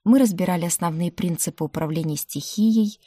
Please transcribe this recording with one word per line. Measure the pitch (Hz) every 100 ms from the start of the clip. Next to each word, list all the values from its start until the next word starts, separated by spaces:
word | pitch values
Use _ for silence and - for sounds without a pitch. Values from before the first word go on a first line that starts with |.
| 202
Мы | 269
разбирали | 240 175 180 180
основные | 170 - 170 160 175
принципы | - 180 165 - -
управления | 156 160 156 160 156 147
стихией, | - 143 - - 220 220 208 -